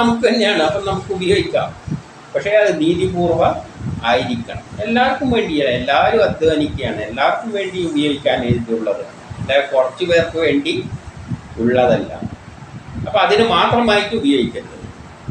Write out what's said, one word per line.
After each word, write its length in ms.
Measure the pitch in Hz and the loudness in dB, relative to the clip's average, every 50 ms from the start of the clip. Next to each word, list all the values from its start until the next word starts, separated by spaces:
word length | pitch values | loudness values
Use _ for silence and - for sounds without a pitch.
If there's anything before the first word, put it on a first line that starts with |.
നമുക്ക് 220 | 233 233 233 233 - 220 | 2 2 2 4 2 2
തന്നെയാണ്. 340 | - 226 208 208 202 165 156 | 4 4 2 2 2 2 2
അപ്പം 220 | 156 - - - | 2 0 -2 -2
നമുക്ക് 260 | 196 190 190 - - 196 | -2 -4 -4 -4 -4 -4
ഉപയോഗിക്കാം. 560 | 180 180 175 202 196 - - - - - - - - - - 156 - - - - - - - | -2 0 2 2 2 2 0 0 0 -2 -2 -6 -12 -10 -8 -8 -8 -8 -14 -20 -20 -18 -6
പക്ഷേ 200 | - 143 143 202 208 214 | -6 -4 0 2 4 4
അത് 100 | 208 202 175 156 | 4 4 2 2
നീതിപൂർവ്വം 760 | 151 165 175 - 185 - 170 175 175 165 165 160 175 - - - - - - - - - - - 113 | 2 2 2 2 0 0 0 0 0 0 2 2 2 2 0 -2 -6 -12 -14 -10 -8 -8 -6 -2 0
ആയിരിക്കണം. 580 | 117 123 127 131 127 123 117 113 - - - - - - - 208 | 2 2 2 2 0 -4 -6 -6 -8 -10 -12 -12 -12 -10 -8 -4
എല്ലാവർക്കും 460 | 220 233 240 262 269 262 - 294 254 | 0 2 2 2 2 2 0 0 0
വേണ്ടിയല്ല, 400 | 233 226 196 185 160 147 139 131 120 123 | 0 0 0 0 0 0 2 2 0 0
എല്ലാവരും 420 | 123 135 139 147 - 127 - 226 - | 0 2 2 4 4 4 4 4 2
അധ്വാനിക്കുകയാണ്, 760 | 180 - - 156 160 160 151 151 - - 135 131 117 107 104 | 2 0 2 2 2 2 2 0 -2 -4 -4 -6 -6 -6 -6
എല്ലാവർക്കും 500 | 107 104 113 131 143 165 - - - 226 | -6 -6 -2 0 0 2 0 0 -4 -4
വേണ്ടി 260 | 208 202 196 185 180 185 180 165 | -4 -4 -4 -4 -4 -4 -4 -2
ഉപയോഗിക്കാൻ 500 | 151 147 147 147 143 127 - - 127 127 123 | 0 0 0 0 0 0 0 0 0 0 2
ഇതുള്ളത്, 580 | 120 123 120 117 113 113 113 110 104 98 - - - - - - - - - | 0 0 0 0 -2 -4 -2 -2 -2 -4 -4 -6 -10 -14 -18 -16 -16 -12 -10
അല്ല 200 | - - 135 143 139 | -4 0 2 2 2
കുറച്ച് 400 | - 139 131 131 127 - - 180 | 2 2 2 2 2 0 -4 0
പേർക്ക് 320 | 170 170 170 156 - - 160 | 2 2 2 2 2 0 0
വേണ്ടി 360 | 165 151 139 143 143 160 - 370 - - - - - - - - - - - - - - - - | 0 2 2 2 0 0 -2 -4 -4 -6 -8 -10 -12 -14 -16 -16 -10 -10 -10 -10 -10 -12 -6 -2
ഉള്ളതല്ല. 520 | 113 120 123 127 127 123 113 101 - - - - - - - - - - - - - - - - - - - - - | 0 2 4 4 4 4 4 2 0 -4 -8 -10 -10 -10 -12 -12 -16 -20 -20 -20 -18 -18 -16 -16 -16 -12 -10 -8 -8
അപ്പം 160 | - - 208 | -2 0 2
അതിന് 240 | 185 - 202 214 226 226 180 | 2 4 4 4 4 4 4
മാത്രമായിട്ട് 580 | 170 202 226 233 240 240 226 208 202 196 - 226 | 2 2 2 2 2 4 4 2 2 2 0 -2
ഉപയോഗിക്കരുത്. 640 | 226 139 139 143 131 117 - - - - - - - - - - - - - - - - - | 0 2 2 2 2 2 0 -4 -8 -12 -12 -14 -16 -16 -16 -16 -18 -20 -20 -20 -14 -8 -8